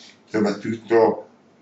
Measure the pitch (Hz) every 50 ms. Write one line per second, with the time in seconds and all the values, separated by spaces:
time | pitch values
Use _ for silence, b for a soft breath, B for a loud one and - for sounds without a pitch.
0 | B B B B _ _ 107 110 101 98 98 - 113 113 113 113 - - 113 113
1 | 110 101 - - - - _ _ _ _ _ _